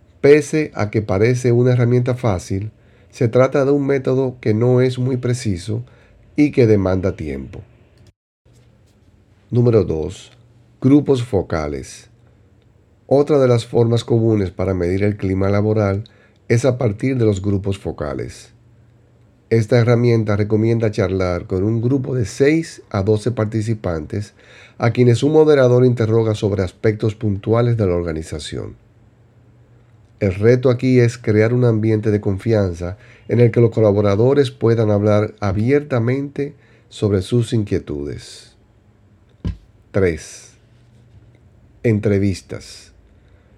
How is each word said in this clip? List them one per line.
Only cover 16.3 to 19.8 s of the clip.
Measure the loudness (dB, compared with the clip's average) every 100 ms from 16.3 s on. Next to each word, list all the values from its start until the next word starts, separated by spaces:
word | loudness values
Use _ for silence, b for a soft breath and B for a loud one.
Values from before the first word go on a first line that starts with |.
| b -2
es | 0
a | 2 0
partir | -4 -2 -4 0
de |
los | 0 0
grupos | -2 -4 -4 -6
focales. | -8 -8 -8 -8 -10 -14 -20 _ _ _ _ _ _ _ _ _ _
Esta | 0 2
herramienta | 2